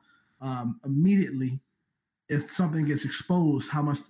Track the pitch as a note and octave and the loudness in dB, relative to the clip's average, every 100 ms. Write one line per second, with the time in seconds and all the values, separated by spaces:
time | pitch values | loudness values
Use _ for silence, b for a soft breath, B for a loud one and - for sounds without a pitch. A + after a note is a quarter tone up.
0 | b b b _ C3 B2+ A#2+ - C3+ C#3 | b b b _ -8 -6 -6 -6 -2 2
1 | F3+ G3+ E3+ C3+ C3 C3+ - _ _ _ | 4 4 2 -2 -4 -4 -10 _ _ _
2 | _ _ - D3 - - F3 D#3+ D3 C#3+ | _ _ -4 -4 -2 -2 0 0 0 0
3 | C3+ - - F3+ D#3 C#3 - D3+ D3 C#3 | -2 -4 0 2 4 2 -2 -2 0 -2